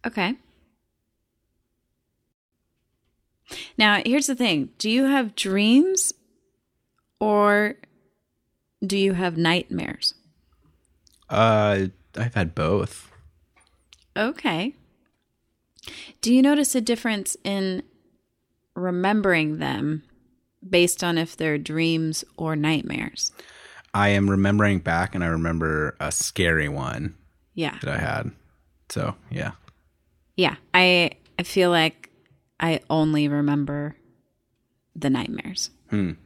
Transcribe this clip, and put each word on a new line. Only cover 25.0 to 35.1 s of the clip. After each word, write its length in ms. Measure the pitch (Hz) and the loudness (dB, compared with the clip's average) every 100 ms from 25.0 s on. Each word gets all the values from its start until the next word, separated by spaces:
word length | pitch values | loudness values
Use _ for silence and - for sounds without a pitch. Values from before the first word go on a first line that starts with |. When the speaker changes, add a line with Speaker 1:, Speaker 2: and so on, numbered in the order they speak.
| 87 92 | -2 -2
Speaker 2:
and 80 | |
I 20 | 85 | -2
remember 680 | 82 82 82 80 78 73 - | -2 -2 -2 -2 -2 -4 -6
a 140 | 76 | -6
scary 560 | - - - 87 80 73 | -4 -6 -2 0 2 -2
one 480 | 69 64 58 78 - _ _ _ | -6 -8 -6 -8 -10 _ _ _
Speaker 1:
Yeah. 220 | 185 151 - | -8 -8 -6
Speaker 2:
that 100 | 135 | -8
I 60 | 139 | -6
had. 320 | - 135 - - _ _ _ _ _ | -4 -6 -8 -14 _ _ _ _ _
So, 280 | - - - - | -6 -6 -8 -12
yeah. 200 | - - - - _ _ _ _ _ _ - | -8 -8 -12 -20 _ _ _ _ _ _ -2
Speaker 1:
Yeah. 200 | 175 - _ | -2 -2 _
I, 380 | 180 180 180 170 - _ - | 4 6 4 2 -4 _ -10
I 20 | |
feel 280 | 175 196 180 | -4 2 4
like 380 | 175 160 - - _ _ _ _ _ | 4 2 -2 -20 _ _ _ _ _
I 200 | 165 160 - | -2 -2 0
only 380 | 160 156 151 147 | 0 2 2 0
remember 680 | 143 143 147 143 143 147 - _ _ _ _ _ _ _ _ _ | 0 0 0 -2 -6 -8 -12 _ _ _ _ _ _ _ _ _
the 160 | 165 143 | -4 -2